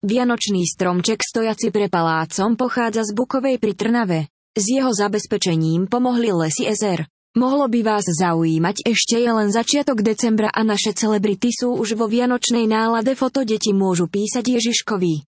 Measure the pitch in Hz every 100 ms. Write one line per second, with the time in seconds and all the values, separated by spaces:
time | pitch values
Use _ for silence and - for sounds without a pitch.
0 | 202 233 247 240 - 190 175 - 180 180
1 | 180 220 - 233 226 214 226 208 202 180
2 | 165 160 160 - 202 226 254 - 233 220
3 | 214 208 247 269 262 254 214 196 220 240
4 | 220 165 151 _ _ - 196 262 262 202
5 | 208 208 - 202 190 160 160 165 190 247
6 | 247 240 233 180 160 156 254 208 214 170
7 | 156 _ _ - 254 277 277 233 226 214
8 | 185 160 180 165 165 160 165 202 190 220
9 | - 233 240 226 208 214 233 285 285 247
10 | 214 214 240 220 214 - 220 208 - 202
11 | 214 214 208 196 240 226 247 247 214 220
12 | 226 233 247 247 - 240 226 220 226 233
13 | 220 262 262 277 247 220 220 196 190 175
14 | 175 202 214 247 233 247 226 226 - 208
15 | 180 156 139